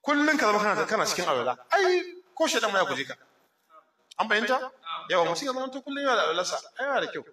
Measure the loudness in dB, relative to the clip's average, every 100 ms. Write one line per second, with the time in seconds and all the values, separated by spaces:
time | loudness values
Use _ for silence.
0 | 0 2 2 4 4 2 2 0 0 0
1 | 0 -2 0 0 0 -4 0 2 4 2
2 | -2 -14 _ -2 0 2 0 2 0 -2
3 | -6 -12 _ _ _ _ _ -20 _ _
4 | _ -6 0 0 2 0 -2 -12 -10 -10
5 | 0 2 2 0 -4 -4 -6 -8 -8 -4
6 | 0 2 2 0 -2 -6 -8 -8 -2 -2
7 | -2 -8 -12